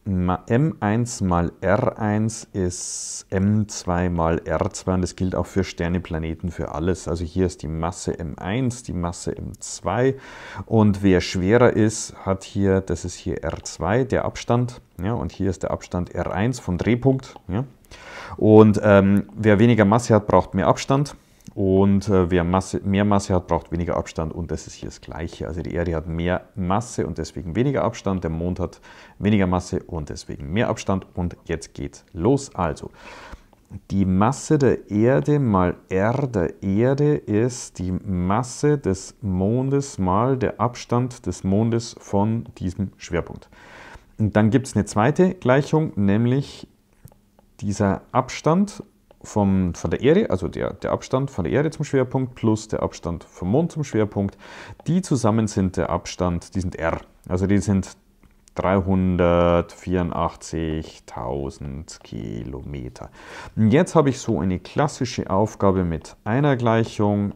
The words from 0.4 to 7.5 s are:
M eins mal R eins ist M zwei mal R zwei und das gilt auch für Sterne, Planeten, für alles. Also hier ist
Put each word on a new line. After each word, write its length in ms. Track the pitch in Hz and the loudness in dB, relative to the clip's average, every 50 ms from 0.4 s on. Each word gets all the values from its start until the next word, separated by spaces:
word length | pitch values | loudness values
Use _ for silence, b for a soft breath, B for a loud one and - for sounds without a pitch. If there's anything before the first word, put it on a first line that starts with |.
| - - | -2 0
M 280 | 117 123 151 160 156 - | 2 2 2 0 -2 -2
eins 400 | 107 104 107 117 120 120 - - | 0 0 0 0 0 -2 -4 -2
mal 320 | 101 90 87 85 87 76 - - | 0 0 2 2 0 0 -4 -4
R 400 | - 90 98 104 - - - - | 0 2 2 2 2 0 -2 -2
eins 480 | 110 104 104 107 110 113 - - - _ | -2 0 0 0 0 -2 -4 -6 -14 _
ist 760 | - 101 92 90 90 - - - - - - - - - - - | -4 -2 -2 -2 -2 -6 -10 -10 -10 -10 -10 -12 -12 -14 -12 -4
M 380 | - 95 98 104 107 107 104 104 | -2 0 2 2 2 2 0 -2
zwei 420 | - - - 90 87 87 90 87 | -6 -10 -4 -2 -2 0 0 0
mal 300 | 87 82 80 82 82 - - | 0 0 0 2 0 0 -2
R 260 | 92 80 78 95 98 | -2 -2 -2 -2 -2
zwei 220 | - - - 92 92 | -4 -6 -4 -2 0
und 80 | 90 | 0
das 120 | 90 87 - | 0 -2 -2
gilt 220 | - 95 92 - | -4 -4 -2 -2
auch 100 | - 95 | -2 -4
für 160 | - - 98 | -2 -2 -2
Sterne, 380 | 92 - - - 85 85 90 90 | -2 -2 -4 -4 -4 -2 -2 -2
Planeten, 500 | - - 85 80 80 80 80 - - 87 | -4 -4 -6 -6 -4 -6 -6 -6 -8 -8
für 240 | - - 82 - - | -6 -6 -8 -6 -6
alles. 320 | 76 82 92 87 - - | -4 -2 -2 -2 -2 -2
Also 180 | - 87 90 87 | -6 -4 -4 -4
hier 220 | 80 - 92 92 | -6 0 0 0
ist 160 | 85 | 0